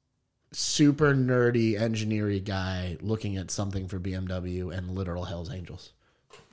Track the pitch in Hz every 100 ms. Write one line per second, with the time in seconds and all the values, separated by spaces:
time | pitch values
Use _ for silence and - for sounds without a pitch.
0 | _ _ _ _ _ - - - 147 143
1 | 151 135 127 127 120 117 113 104 113 110
2 | 107 107 104 101 98 95 92 92 90 85
3 | 104 110 107 98 90 - 101 95 95 95
4 | 92 92 92 92 90 90 90 90 90 92
5 | 92 87 90 87 82 92 85 - - _
6 | _ _ _ - _